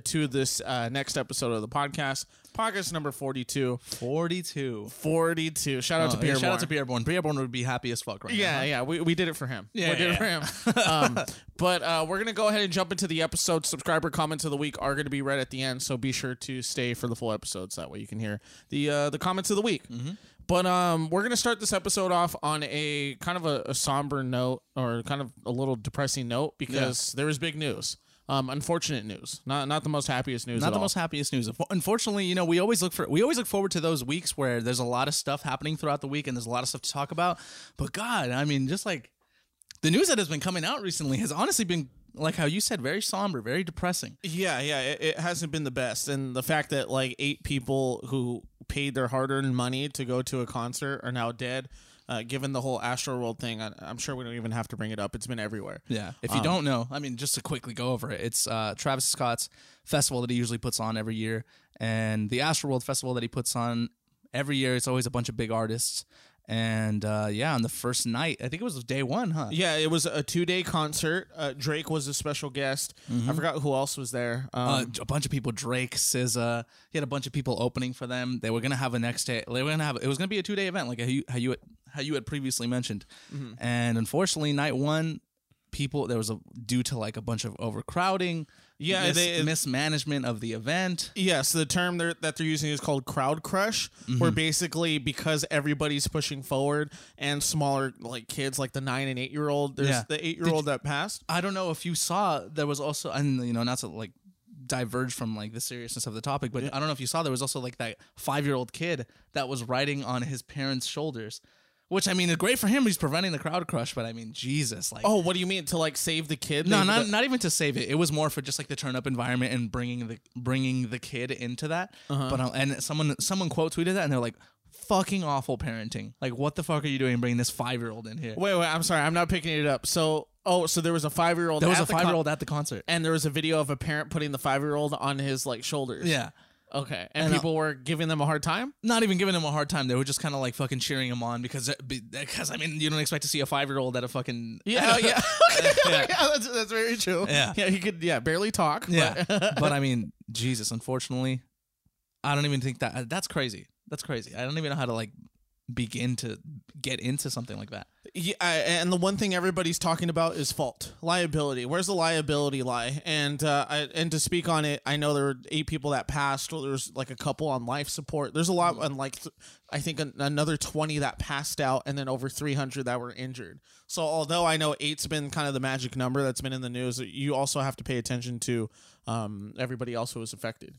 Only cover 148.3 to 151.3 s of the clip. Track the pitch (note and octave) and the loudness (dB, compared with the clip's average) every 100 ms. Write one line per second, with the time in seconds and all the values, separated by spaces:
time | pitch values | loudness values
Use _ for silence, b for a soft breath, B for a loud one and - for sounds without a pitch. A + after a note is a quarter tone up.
148.3 | E3 G#3+ G#3+ D#3 D3 - E3+ B2 - F3 | 2 2 2 2 2 2 4 4 2 0
149.3 | G3+ G3+ D3 D3 C#3+ C3+ B2 F2 - - | 2 2 2 4 4 2 0 -2 -8 -10
150.3 | A2+ B2+ A#2 G#2+ A2+ - B2+ - B2+ C3 | -2 0 0 -2 -4 -2 -4 -2 -2 0